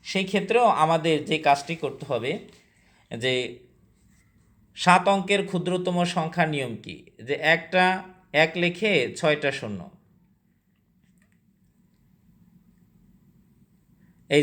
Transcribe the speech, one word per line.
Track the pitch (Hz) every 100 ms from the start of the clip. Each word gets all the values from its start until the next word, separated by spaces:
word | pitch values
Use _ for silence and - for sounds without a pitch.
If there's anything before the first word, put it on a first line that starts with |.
| -
সেই | 190 190
ক্ষেত্রেও | 202 196 226 240 139
আমাদের | 156 165 160 156
যে | - 156
কাজটি | 147 143 - 165
করতে | 139 - -
হবে | 123 120 185 - - _ _ _ _ _
যে | 117 127 127 127 - _ _ _ _ _ _ _ _ _ _ _ -
সাত | - 180 185
অঙ্কের | 196 190 202 196
ক্ষুদ্রতম | 180 180 180 180 175 175
সংখ্যার | 185 160 175 160
নিয়ম | 151 127 110
কি? | - 76 - _
যে | 117 139 156
একটা | 170 - 180 185 185 - - _
এক | 147 160 175
লিখে | 175 175 220 180 120 120
ছয়টা | 165 151 147
শূন্য, | 135 117 101 73 - _ _ _ _ _ _ _ _ _ _ _ _ _ _ _ _ _ _ _ _ _ _ _ _ _ _ _ _ _ _ _ _ _ _ _ _ _ _ _ _ _ _ _
এই | 143